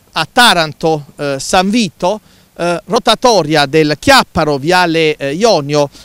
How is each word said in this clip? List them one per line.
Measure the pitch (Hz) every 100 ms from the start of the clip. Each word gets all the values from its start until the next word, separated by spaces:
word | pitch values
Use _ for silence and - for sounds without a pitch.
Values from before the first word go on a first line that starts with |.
| _
a | - 160
Taranto, | - 233 180 156 - 165 156 143 -
eh, | 143 135
San | - 190 190
Vito, | 233 196 - 180 214 - _ _ -
eh, | 170 170 -
rotatoria | 226 233 220 247 208 151 156 139
del | 156 151 147
Chiapparo, | - 262 - - 151 143
viale, | 143 180 175 160 156 151
eh, | 139
Ionio, | 156 226 175 139 147 143 -